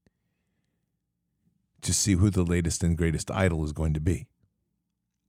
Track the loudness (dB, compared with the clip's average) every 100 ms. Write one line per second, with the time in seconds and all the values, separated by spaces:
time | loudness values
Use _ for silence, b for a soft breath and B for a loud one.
0 | _ _ _ _ _ _ _ _ _ _
1 | _ _ _ _ _ _ _ _ -4 -2
2 | 2 4 4 2 0 0 0 0 0 0
3 | 0 -2 -4 0 0 0 -4 -4 -2 -2
4 | -2 -4 -6 _ _ _ _ _ _ _
5 | _ _